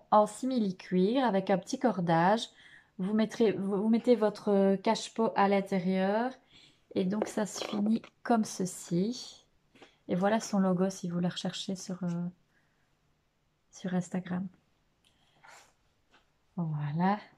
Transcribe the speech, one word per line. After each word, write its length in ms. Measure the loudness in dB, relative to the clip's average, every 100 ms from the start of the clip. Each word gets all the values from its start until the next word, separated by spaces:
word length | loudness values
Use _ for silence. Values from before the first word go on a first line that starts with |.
| 4
en 160 | 4 4
simili-cuir 1000 | 0 -2 0 0 -4 -2 2 4 2 2
avec 260 | 2 2
un 80 | 0
petit 180 | -2 -2
cordage. 720 | 0 0 2 4 4 2 -2 -14 -20 -20 _ -6
Vous 160 | -2
mettrez, 380 | 0 0 2 2
vous, 320 | 2 -2 0
vous 60 | 2
mettez 260 | 2 4 4
votre 640 | 2 0 2 4 4 2
cache-pot 540 | 0 -2 -4 -2 0 2
à 120 | 2
l'intérieur 840 | 2 0 -2 0 0 0 0 -2 -6 _ -20 -20 _ -8 -4
et 100 | -2
donc 220 | -2 -2
ça 180 | -4 -6
se 180 | -6
finit 380 | -6 -4 -2 -2 -4 _
comme 220 | 0 0 0
ceci. 960 | -4 -6 -8 -4 -2 -2 -6 -14 -20 _ _ _ _ -20 _ -6
Et 60 | 0
voilà 260 | 2 0
son 180 | 0 0
logo 300 | 2 2 0
si 180 | -4 -6
vous 140 | -2
le 80 | -2
recherchez 480 | -4 -6 -6 -8 -8
sur, 260 | -8 -6
euh, 220 | -6 -4 -6 -10 _ _ _ _ _ _ _ _ _ _ _ _ _
sur 220 | -10 -4
Instagram. 520 | -4 -2 -6 -6 -6 -8 -12 _ _ _ _ _ _ _ _ -20 -20 _ _ _ _ _ _ _ _ _ -6
Voilà. 640 | -4 -4 -4 0 0 0 -6